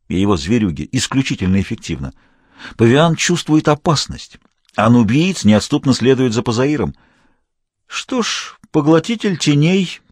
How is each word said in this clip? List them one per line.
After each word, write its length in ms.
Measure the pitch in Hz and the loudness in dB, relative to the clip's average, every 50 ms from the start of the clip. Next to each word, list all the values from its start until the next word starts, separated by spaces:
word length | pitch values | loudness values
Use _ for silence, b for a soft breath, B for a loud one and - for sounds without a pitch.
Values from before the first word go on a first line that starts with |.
| _ - | _ -6
и 80 | 85 90 | -2 0
его 180 | 98 101 101 80 | 0 2 0 0
зверюги 500 | 69 85 117 120 107 92 76 73 73 - | 0 0 0 0 0 0 -2 -4 -8 -6
исключительно 720 | - 127 - - - 135 135 - 127 - 98 92 95 98 | -4 -4 -4 -2 -2 -2 -2 -2 -4 -4 -2 0 0 0
эффективна. 520 | 90 - 117 - - - 82 65 67 65 - B B B B B B B B B B B B B | 0 -2 -6 -10 -8 -8 -8 -8 -8 -10 -12 B B B B B B B B B B B B B
Павиан 380 | 113 117 123 143 165 170 160 | 2 4 4 4 4 2 2
чувствует 520 | - - - 175 - - - 156 156 156 160 | 0 0 -2 -2 -2 0 0 0 2 2 2
опасность, 720 | 147 139 - 180 151 - - - - 117 - - - - _ _ _ _ _ _ _ | 0 0 0 -2 -2 -2 -2 -6 -10 -14 -14 -18 -20 -20 _ _ _ _ _ _ _
а 140 | - 104 113 | 0 2 4
нубиец 560 | 120 120 113 98 120 147 170 190 180 - - | 4 4 4 2 2 2 0 0 -2 0 2
неотступно 480 | 104 107 104 - - 147 147 - 139 120 | 2 4 2 2 0 -2 -2 0 0 0
следует 400 | - 113 127 131 123 131 123 107 | 2 2 2 2 2 2 0 -2
за 100 | 120 110 | -2 -2
Пазаиром. 500 | 127 113 113 131 147 151 139 101 71 - _ _ _ _ _ _ _ _ _ _ _ _ _ _ _ _ _ _ - | -2 -2 -2 0 -2 -2 -2 -4 -6 -6 _ _ _ _ _ _ _ _ _ _ _ _ _ _ _ _ _ _ -14
Что 340 | - - - - 262 247 | -12 -12 -10 -6 -4 -4
ж, 360 | 214 - - - - - - _ _ _ | -2 -4 -4 -8 -10 -12 -16 _ _ _
поглотитель 640 | - 156 143 147 160 165 165 - 233 220 - 208 180 135 | -2 0 2 4 2 2 2 -2 -6 -4 -2 -4 -4 -2
теней 640 | - 156 147 143 151 165 190 196 185 160 - - _ _ | 0 0 2 2 2 2 2 0 0 -2 -6 -12 _ _